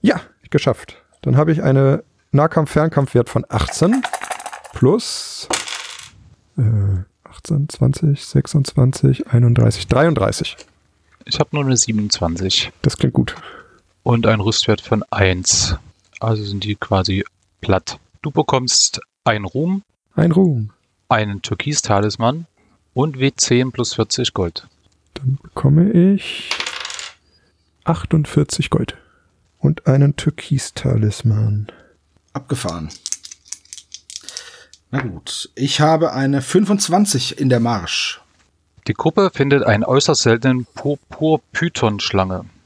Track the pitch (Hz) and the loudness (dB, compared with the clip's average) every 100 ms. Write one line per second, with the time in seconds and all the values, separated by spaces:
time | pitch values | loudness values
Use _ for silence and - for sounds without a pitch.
0 | 220 - - _ - 147 - 117 - - | 2 0 -6 _ -2 0 0 -2 -8 -20
1 | _ _ 143 127 151 160 196 135 135 160 | _ _ 0 2 4 2 4 4 4 2
2 | - _ _ 139 151 - 151 - 160 147 | -2 _ _ 2 2 2 0 0 0 0
3 | 139 127 110 - - 107 - - 170 254 | 2 0 0 -2 -2 -4 -4 0 2 2
4 | - - - - - - - - 123 240 | -2 -8 -10 -12 -12 -16 -16 2 2 2
5 | - - - - - - - - - - | -2 -10 -10 -14 -8 -6 -6 -10 -12 -16
6 | - - - _ _ - 110 110 98 92 | -20 -20 -20 _ _ -2 0 2 0 -2
7 | 92 _ - - - 151 147 - 127 139 | -4 _ -20 -20 -4 -2 -2 0 0 2
8 | 156 143 - 139 - 151 135 - 127 - | 0 0 0 0 2 0 0 2 2 4
9 | 135 131 - 120 120 120 113 - - 117 | 2 2 2 4 6 6 4 2 0 4
10 | 160 151 101 - - - - _ _ _ | 4 4 0 -2 -6 -10 -20 _ _ _
11 | _ _ - - 151 151 139 123 - 110 | _ _ -10 -4 -2 0 0 0 0 -2
12 | 104 - 87 85 95 - - _ - - | -2 -2 -2 -2 -2 -2 -4 _ -2 0
13 | 127 - 123 - - - - _ _ _ | 0 0 -2 -6 -18 -20 -20 _ _ _
14 | - 117 113 110 101 110 - 104 - 110 | 0 2 2 2 0 -2 0 -2 0 -4
15 | - - 95 92 92 - - - - _ | -2 0 2 2 0 0 0 -4 -8 _
16 | _ - 117 110 101 101 104 104 - 95 | _ -6 -2 -2 -2 -6 -4 -6 -2 0
17 | 92 95 - _ _ _ - 95 - - | 0 -2 -4 _ _ _ -2 -2 -2 -16
18 | _ _ 151 151 151 131 127 - - - | _ _ -4 -2 0 0 0 0 0 -2
19 | - _ - 107 98 127 165 196 - _ | -14 _ -2 -2 -2 -4 -2 -2 -6 _
20 | _ - 170 165 185 127 104 _ _ _ | _ 0 2 4 4 2 -4 _ _ _
21 | _ 117 107 101 - 101 - 147 - 101 | _ 0 0 -6 -6 -6 -4 -4 0 0
22 | 107 107 117 156 165 _ _ _ _ - | 0 0 -2 -2 -10 _ _ _ _ -2
23 | 151 135 135 - - 123 127 - 117 - | -2 0 -2 -2 0 2 0 -4 -6 -2
24 | 110 - 120 - 87 - - _ _ _ | -4 -2 -4 -2 -4 -4 -18 _ _ _
25 | _ - 131 135 - - 139 147 190 185 | _ -6 -4 -4 -6 -2 2 4 4 4
26 | 180 196 - - - - - - - - | 4 2 -2 -12 -10 -8 -8 -10 -12 -12
27 | - - _ _ _ _ _ _ - 165 | -14 -18 _ _ _ _ _ _ -4 -4
28 | - 165 147 - 147 - - - 127 - | 0 0 2 0 0 -2 -2 -2 -2 -10
29 | _ _ _ _ _ _ 143 160 - 135 | _ _ _ _ _ _ -2 0 2 4
30 | 143 - - - - 139 - - 135 113 | 4 2 -4 -6 -4 -4 -4 -6 -2 2
31 | 107 - 113 107 110 104 104 - _ _ | 0 0 0 2 0 -2 -6 -14 _ _
32 | _ _ _ - - - 92 85 80 - | _ _ _ -14 -8 -6 -6 -8 -10 -12
33 | - - - - _ - _ - - - | -10 -10 -12 -20 _ -18 _ -20 -20 -20
34 | _ - - - - - - - _ 117 | _ -18 -16 -16 -18 -20 -20 -20 _ -6
35 | 127 82 - - - - 135 - 151 160 | -6 -10 -12 -12 -12 -6 -4 2 2 2
36 | 165 - 135 139 131 185 196 202 - 175 | 0 0 0 0 2 0 2 0 2 2
37 | 208 123 - - 135 123 117 113 85 - | 2 0 -4 -2 2 2 2 -2 -4 -6
38 | - - _ _ _ _ _ _ - 107 | -6 -8 _ _ _ _ _ _ -8 -2
39 | 160 185 190 - 139 139 - 104 113 131 | 0 2 0 0 2 2 4 2 2 2
40 | 143 143 120 113 127 127 120 - 143 147 | 2 2 2 2 2 0 -4 -8 -6 -6
41 | _ - 156 156 _ - 170 - 113 101 | _ -4 0 0 _ -6 -4 -2 -2 -2
42 | - 98 92 92 87 _ | -2 0 0 -4 -10 _